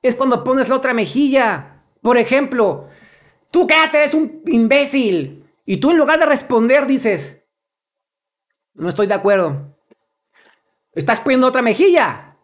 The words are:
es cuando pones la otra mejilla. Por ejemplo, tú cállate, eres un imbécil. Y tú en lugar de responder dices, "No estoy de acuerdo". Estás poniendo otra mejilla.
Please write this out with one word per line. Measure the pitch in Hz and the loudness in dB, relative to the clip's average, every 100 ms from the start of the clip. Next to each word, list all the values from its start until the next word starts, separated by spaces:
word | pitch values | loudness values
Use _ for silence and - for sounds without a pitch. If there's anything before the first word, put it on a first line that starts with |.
| 254 | -2
es | 240 | -2
cuando | 269 240 | -2 -2
pones | 247 262 254 | 0 -2 0
la | 262 | -2
otra | 262 | -2
mejilla. | 240 208 247 285 269 233 170 - - _ _ | -2 -2 -2 0 2 0 -4 -10 -20 _ _
Por | 220 247 | 0 0
ejemplo, | 233 262 269 254 208 147 - - - _ _ _ _ | 2 0 0 -2 -2 -2 -12 -20 -20 _ _ _ _
tú | 339 359 | -2 2
cállate, | 311 320 302 | 2 2 2
eres | 294 | 0
un | 311 311 - - | 0 -2 -6 -2
imbécil. | 240 226 277 285 277 233 175 135 - _ _ - | 0 2 2 2 0 0 -2 -4 -12 _ _ -6
Y | 180 | -2
tú | 269 | 2
en | 330 | 2
lugar | 285 320 | 2 2
de | 311 | 2
responder | 285 - 240 226 277 269 | 0 0 -2 2 2 2
dices, | 269 226 180 139 - _ _ _ _ _ _ _ _ _ _ _ _ _ | -2 -2 -4 -6 -20 _ _ _ _ _ _ _ _ _ _ _ _ _
"No | - 165 | -10 -8
estoy | 160 202 | -4 -2
de | 196 | 0
acuerdo". | 196 196 170 139 - _ _ _ _ _ _ _ _ _ _ _ _ | 2 2 0 -4 -12 _ _ _ _ _ _ _ _ _ _ _ _
Estás | - 147 214 | -8 -4 -2
poniendo | - 262 254 | 0 2 2
otra | 254 | 0
mejilla. | 233 202 381 349 202 113 - _ | -2 2 4 4 2 -4 -18 _